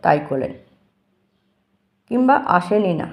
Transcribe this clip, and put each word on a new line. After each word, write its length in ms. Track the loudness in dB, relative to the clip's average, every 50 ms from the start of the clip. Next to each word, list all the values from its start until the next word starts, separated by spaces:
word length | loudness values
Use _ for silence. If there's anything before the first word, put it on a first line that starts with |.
তাই 180 | 2 2 2 2 0 -4
করলেন, 240 | -6 -6 -6 -8 -10 -14 -20 _ _ _ _ _ _ _ _ _ _ _ _ _ _ _ _ _ _ _ _ _ _ _ _ _ _ _ _ _
কিংবা 260 | -2 0 2 2 2
আসেনি 580 | 2 2 0 0 0 0 0 0 0 2 0 -2
না। 140 | -2 -4 -8